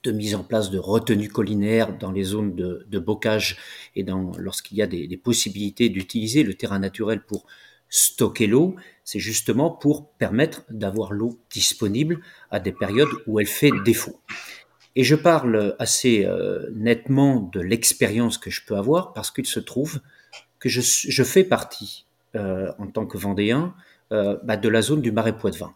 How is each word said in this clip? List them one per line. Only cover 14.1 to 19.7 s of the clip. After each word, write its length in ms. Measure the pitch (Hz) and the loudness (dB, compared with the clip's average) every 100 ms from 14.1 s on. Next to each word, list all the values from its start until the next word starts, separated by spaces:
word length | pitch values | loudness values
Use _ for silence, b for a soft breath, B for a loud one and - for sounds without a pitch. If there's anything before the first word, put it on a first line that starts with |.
| - - B B B B _ _ - | -12 -16 B B B B _ _ 0
Et 80 | |
je 100 | 127 | 4
parle 640 | 151 170 160 123 110 101 - | 6 6 4 4 2 2 -2
assez, 460 | 123 - 127 110 | -2 2 4 4
euh, 460 | 95 92 98 95 - | 2 0 -2 -4 -6
nettement 760 | 107 113 117 - 131 139 127 92 | -2 0 0 2 4 4 4 0
de 80 | 95 | -4
l'expérience 800 | 90 113 - - 110 107 117 113 | 0 2 0 2 2 2 0 -2
que 100 | - | -8
je 140 | - - | -12 -6
peux 100 | 104 | -2
avoir 360 | 101 165 185 | 2 0 0
parce 180 | 110 101 | -8 -8
qu'il 160 | - 131 | -6 -4
se 140 | 113 | -6
trouve 400 | - | -4